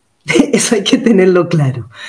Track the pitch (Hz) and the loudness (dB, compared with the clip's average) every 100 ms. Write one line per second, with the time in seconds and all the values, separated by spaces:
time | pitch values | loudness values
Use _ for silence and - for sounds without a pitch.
0 | _ _ - - 285 233 - 220 190 - | _ _ -2 0 0 0 0 -2 0 -2
1 | 226 190 185 180 165 165 135 123 107 - | 2 2 4 2 0 0 -2 -4 -12 -18